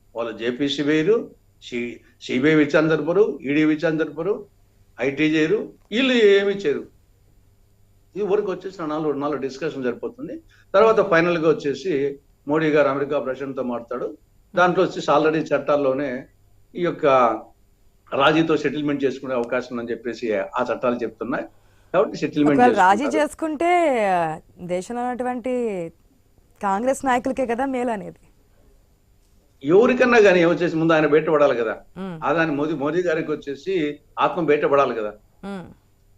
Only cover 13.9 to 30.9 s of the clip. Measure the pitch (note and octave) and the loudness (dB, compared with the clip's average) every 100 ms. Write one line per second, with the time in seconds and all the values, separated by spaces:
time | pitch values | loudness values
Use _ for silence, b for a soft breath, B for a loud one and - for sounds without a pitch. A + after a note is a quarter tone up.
13.9 | B2 G3+ - _ _ _ F3+ F3+ E3+ F3 | -8 -8 -12 _ _ _ 0 2 2 0
14.9 | F#3 - D3 D#3 D#3 D3 C#3+ C3 C#3+ C#3 | -2 0 2 4 0 -2 -4 0 0 2
15.9 | C3 C#3+ B2 - _ _ _ _ - E3+ | -2 -4 -8 -12 _ _ _ _ -4 -4
16.9 | C#3 D3 C3 A#2 A2+ - _ _ _ _ | 0 2 4 4 0 -8 _ _ _ _
17.9 | _ _ A#2+ C#3+ D#3 D#3+ D3 C#3+ D3 D3 | _ _ 0 2 4 2 0 0 -4 -4
18.9 | C#3 C3+ - C3+ B2+ A#2 B2+ B2 B2 A#2 | -2 -2 -4 -6 -4 -2 -4 -6 -10 -8
19.9 | A2+ A#2+ A2+ A#2 G2+ F#2+ B2 A#2+ A2 B2 | -8 -8 -8 -4 -2 -2 -4 -4 -2 -2
20.9 | A#2+ A2+ - A2+ D#3+ - _ _ _ _ | -2 -6 -8 -8 -8 -8 _ _ _ _
21.9 | F3 A3 - D3+ D3+ D3 C#3+ B3 G3+ F#3 | -2 0 -2 -6 0 2 4 4 6 4
22.9 | G#3 C#4+ D4+ D4 - D#4+ D4 E4+ F4 D#4+ | 4 0 0 -2 -4 -8 -2 0 2 2
23.9 | B3 G3+ F3+ E3 D#3+ - F3+ F3 F3+ F#3 | 0 0 0 -2 -4 -14 -16 -6 -6 -6
24.9 | A#3+ B3 B3 B3 B3 B3+ B3 A#3 F#3+ E3 | -6 -6 -6 -6 -6 -4 -4 -2 -4 -8
25.9 | _ _ _ _ _ _ _ G3+ G3 B3+ | _ _ _ _ _ _ _ -2 0 0
26.9 | C4+ C4+ B3 C4+ C4 B3+ A#3 C4+ B3+ B3 | -2 0 0 0 -4 -2 -2 -2 -2 -4
27.9 | G#3+ F3 - _ _ _ _ _ _ _ | -6 -8 -16 _ _ _ _ _ _ _
28.9 | _ _ _ _ _ _ _ C#3 F#3 B3 | _ _ _ _ _ _ _ 4 6 6
29.9 | B3 B3+ A#3+ G#3 F3+ E3+ E3+ E3+ D#3+ D#3+ | 4 4 6 6 6 4 2 0 0 2